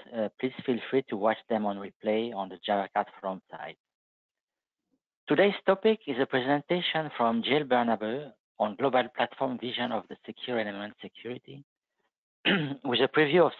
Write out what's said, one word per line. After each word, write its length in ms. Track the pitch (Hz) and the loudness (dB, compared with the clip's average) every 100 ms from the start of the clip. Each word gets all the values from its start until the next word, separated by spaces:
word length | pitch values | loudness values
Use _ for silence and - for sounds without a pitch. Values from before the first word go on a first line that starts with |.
| - | -10
uh, 140 | 117 104 - | -6 -6 -4
please 140 | 131 - - | -6 -4 -4
feel 140 | 113 - | -4 0
free 120 | 131 - | -2 -2
to 80 | 104 | 0
watch 220 | 110 110 - | 0 0 -2
them 160 | 110 | -2
on 140 | 104 98 | -2 -4
replay 560 | 98 - 107 110 117 | -8 -6 -2 0 -2
on 160 | 98 95 | -6 -8
the 80 | 92 | -8
Java 280 | - 101 95 | -2 -2 0
Card 120 | 104 101 - | -2 -4 -6
Forum 220 | 98 95 - | -8 -8 -10
site. 280 | - 80 - _ _ _ _ _ _ _ _ _ _ _ _ _ _ - | -14 -14 -16 _ _ _ _ _ _ _ _ _ _ _ _ _ _ 0
Today's 260 | 151 196 - | 4 4 4
topic 360 | - 190 220 214 - | 0 4 2 2 -2
is 120 | 123 | -2
a 60 | 135 | 0
presentation 840 | 131 127 143 - 175 175 160 151 - | 0 0 0 0 -2 0 -2 -4 0
from 260 | 117 117 | 2 2
Jill 220 | 113 147 | 2 0
Bernabe 680 | 135 123 117 110 110 135 139 - _ - | 4 2 2 0 -2 -6 -8 -18 _ -4
on 180 | 107 101 | -2 0
global 280 | 135 120 117 - | 2 2 0 -2
platform 400 | 120 - 135 120 | -4 -2 -4 -4
vision 340 | 123 123 120 | -6 -4 -4
of 120 | 107 - | -4 -6
the 60 | - - | -14 -14
secure 340 | - - 120 | -12 -6 -4
element 320 | 104 101 104 - | -4 -6 -10 -12
security, 640 | 95 - 117 127 - 139 - _ _ _ _ _ _ _ | -18 -14 -12 -12 -14 -20 -20 _ _ _ _ _ _ _
<clears throat> 40 | 151 190 139 139 | 0 2 0 -4
with 160 | 135 117 | 0 2
a 80 | 131 | 4
preview 360 | 151 147 175 | 4 6 6
of 80 | 143 - | 6 4